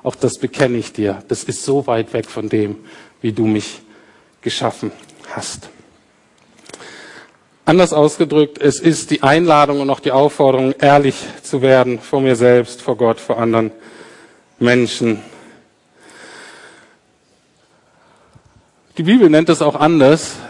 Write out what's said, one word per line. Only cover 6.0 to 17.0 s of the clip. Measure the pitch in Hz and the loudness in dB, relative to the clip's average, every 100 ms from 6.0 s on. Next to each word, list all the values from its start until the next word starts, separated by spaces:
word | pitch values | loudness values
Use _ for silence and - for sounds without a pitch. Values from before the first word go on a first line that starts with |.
| _ _ _ _ _ _ - - - - - - - _ _ _ - | _ _ _ _ _ _ -20 -20 -20 -20 -20 -20 -20 _ _ _ 0
Anders | 175 175 | 2 2
ausgedrückt, | 151 151 - 156 151 147 - | 4 0 2 0 2 0 0
es | 143 - | -2 2
ist | 165 147 - | 0 0 -4
die | 151 | -2
Einladung | 135 156 175 147 147 143 | 2 2 4 4 2 0
und | 139 | -2
auch | 135 | -4
die | 147 | 0
Aufforderung, | 131 147 - 139 131 131 - | 2 2 2 2 2 0 2
ehrlich | 143 143 139 - - - | 4 4 2 -4 -12 -18
zu | - 139 | -8 -2
werden | 131 131 127 117 | 2 4 2 -4
vor | - 143 | -4 -2
mir | 135 117 | 0 2
selbst, | 123 123 117 - | 4 4 0 -8
vor | - 117 | -8 -2
Gott, | 117 113 | 0 -2
vor | - 113 | -6 -4
anderen | 117 113 110 - - - - - - _ _ - | 0 0 -2 -8 -20 -20 -20 -20 -20 _ _ -4
Menschen. | 120 123 113 - 120 104 - - - - _ _ _ _ - - - - - - - - _ _ | 0 0 0 -2 -4 -4 -10 -20 -20 -20 _ _ _ _ -20 -20 -20 -20 -20 -20 -20 -20 _ _